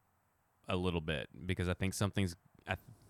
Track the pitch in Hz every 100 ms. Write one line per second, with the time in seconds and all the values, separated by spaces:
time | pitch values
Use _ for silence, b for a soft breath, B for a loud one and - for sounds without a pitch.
0 | _ _ _ _ _ _ - 95 90 85
1 | 80 76 - - 92 92 90 87 95 -
2 | 101 - 95 85 _ - - 95 - -
3 | -